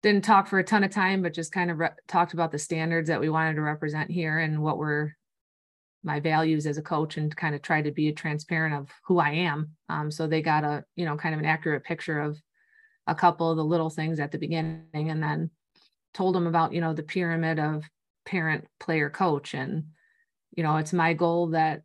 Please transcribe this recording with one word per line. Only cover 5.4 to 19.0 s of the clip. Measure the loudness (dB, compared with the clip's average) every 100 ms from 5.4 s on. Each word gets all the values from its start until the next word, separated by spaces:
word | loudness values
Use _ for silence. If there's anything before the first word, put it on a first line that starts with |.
| _ _ _ _ _ _
my | -6 -2
values | 2 2 4 2 0
as | -4
a |
coach, | -2 -2 -2 -2
and | -4 -2
kind | -4
of | -4
try | 0 0
to | 0
be | 0 -2
transparent | -2 -4 -6 -4 -2 0
of | -2 -8 -16
who | 0 2
I | 2
am. | 2 0 0 -4 -10 _
Um, | -6 -4
so | -4 0
they | 0
got | 2 2
a, | 2 -4 -8 -6
you |
know, | -4 -2
kind | -4 -2
of |
an | 0
accurate | 0 0 -2
picture | -4 -8 -4 -2
of | -2 -6 _ _ _ _ _ _ -6
a | 4
couple | 4 4 0
of | 2
the | 2
little | 2 0
things | -2 -4 -2
at | -4
the | -4
beginning, | -4 -2 -4 -6 -10 -6 -4
and | -2
then | -2 -2 -4 _ _ _ _ _ _
told | -2 0
them | 2 2
about, | 2 2
you | 0
know, | -2
the | -4
pyramid | -4 -2 0 0 0 0
of | 0 -2 -6 _ _ _ -6
parent, | -2 0 -2 -6 _
player, | -2 0